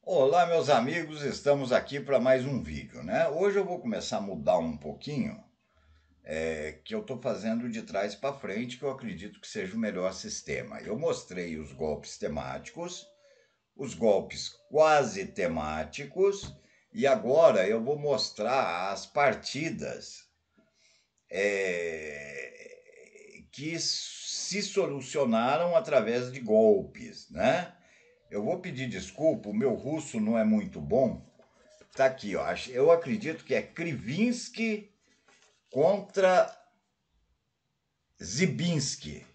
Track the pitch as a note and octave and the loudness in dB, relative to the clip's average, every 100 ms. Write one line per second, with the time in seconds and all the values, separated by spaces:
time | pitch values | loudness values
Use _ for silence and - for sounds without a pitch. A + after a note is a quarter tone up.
0 | - F3 C3+ F3 E3+ E3 C#3 C3 B2 E3+ | 2 4 6 6 6 4 4 4 4 -2
1 | D#3 D3+ C#3 G#2 C#3+ C#3+ B2+ A#2 - C#3+ | -4 -6 -6 -2 2 2 4 0 0 -8
2 | - C3 B2+ C3 C3 B2 D2+ D2 - B1 | 2 2 6 4 2 -4 -4 -8 -10 -12
3 | D#2 B2+ E3 D3+ G3+ G3 F3+ F3+ A#2+ F#2+ | -4 0 0 2 2 2 0 -4 -4 -4
4 | - G#2+ G2 E2+ D2 F2+ D#2+ D2+ D2+ C#2+ | -4 -6 -4 -2 2 2 2 -6 -10 -10
5 | C#3+ D3 F#2+ - - _ _ _ _ _ | -8 -4 -4 -6 -20 _ _ _ _ _
6 | _ _ - D#2 D#2+ D#2+ D2+ - - G#2+ | _ _ -8 -4 -4 -4 -8 -10 -8 -8
7 | - B2+ B2+ F#2+ A2 A#2 A#2+ A2 - G2 | -8 -6 -4 -4 -2 -2 -4 -8 -6 -4
8 | G#2 - C3+ C#3+ G2 G2+ B2+ - C#3+ C3+ | -4 -4 -8 -6 -8 -6 -6 -6 -6 -6
9 | A#2 D#2+ G2+ - - A2 F#2+ A2 A2 F#2 | -10 -10 -14 -16 -12 -8 -6 -4 -4 -2
10 | F#2 F#2+ A2 - - - - - E2+ A2+ | -4 -4 -10 -10 -6 -6 -6 -12 -8 -2
11 | E3 - - F2+ F2 D#2 D2 C#2 D#2 D2 | -2 -2 -6 -8 -6 -8 -10 -6 -4 -4
12 | - - G2 D2+ C2 C#2 - D#3 F3+ - | -8 -8 -6 -4 -6 -10 -12 -12 -10 -12
13 | - _ _ _ _ _ _ - - E2 | -18 _ _ _ _ _ _ -12 -10 2
14 | A2 G2 - - - - _ C#3+ D#3 D3+ | 4 4 2 -10 -12 -14 _ 4 8 6
15 | B2 F#2+ F#2+ - F2 D#2+ D2+ D#2 D2 - | 4 -4 -6 -2 -2 -2 -4 -4 -6 -10
16 | - - G3 G3 - - _ _ _ A2 | -8 2 2 2 -10 -16 _ _ _ 0
17 | C#3 B2 A2 D3+ D#3+ G#2+ F#2+ A2+ A#2 D3 | 4 4 4 8 8 8 4 2 0 -2
18 | D3 B2+ - - A2 C3+ G2+ F2 F#2+ F#2+ | 0 0 -2 -4 0 2 0 -2 -4 -6
19 | - D3 C#3+ G#2+ - C3+ D#3+ - B1+ A1+ | -4 2 2 2 -6 -6 -6 -6 -8 -10
20 | - - _ _ _ _ _ _ _ _ | -14 -20 _ _ _ _ _ _ _ _
21 | _ _ _ F#2 G2+ G2 F#2+ F2 E2+ D#2+ | _ _ _ -2 0 2 0 -2 -4 -6
22 | D#2 D2 D2 C#2 B1+ - - G1+ - - | -10 -12 -12 -14 -14 -16 -20 -20 -20 -20
23 | - - - - - - D3+ E3 - - | -20 -20 -20 -20 -20 -10 -8 -6 -4 -6
24 | - - - - - G3 G3 G3+ D#3+ C#3 | -8 -12 -10 -8 -6 -6 -2 -2 -2 -4
25 | B2 D3 B2+ A2+ A#2+ D3+ F3 E3 D#3+ C#3 | -6 -2 2 2 2 2 2 2 2 0
26 | G#2+ B2 B2+ C3 A2+ A2 A2 G2 - - | 2 -2 -4 -8 2 6 8 6 2 -14
27 | A#2 - - D#2 A2+ E3+ F3 - _ _ | -18 -18 -14 0 2 2 -4 -14 _ _
28 | _ _ _ G2+ A2+ F3+ F3+ B2+ C3 F#2+ | _ _ _ -6 -4 -4 -6 -8 -6 -6
29 | - - D#3+ A#2 G#2 G#2 C3+ G#2+ C3 D3+ | -10 0 0 0 -4 0 0 0 -4 -6
30 | D3 A#2 G#2+ A#2 G#2+ G#2+ F#2 E2+ D2 A2+ | -4 -2 0 2 4 2 0 -8 0 2
31 | B2+ - - _ _ _ _ _ - - | 2 -2 -14 _ _ _ _ _ -14 0
32 | C3+ - G#2 E2 C#2+ F2+ B2+ B2+ D3 E3 | 0 2 -6 -4 -2 -4 -4 2 6 6
33 | C#3 G#2 C#3+ D#3+ - A#2 - - E3+ A#2+ | 4 -4 -4 -8 -4 -4 -4 -8 -6 -6
34 | F#2+ D#3+ A#3+ A#3 - - A3+ G#3 - _ | -6 0 0 0 -8 -4 -4 -4 -8 _
35 | _ _ _ _ _ _ _ B2+ E3 G3+ | _ _ _ _ _ _ _ 2 2 2
36 | - G3 F#3 F3+ - - _ _ _ _ | -2 2 6 6 4 -2 _ _ _ _
37 | _ _ _ _ _ _ _ _ _ _ | _ _ _ _ _ _ _ _ _ _
38 | _ _ E2 A2+ F#3 A#2+ F3 D#3 - - | _ _ -8 0 0 2 0 0 -2 -8
39 | - B2+ - | -12 -14 -18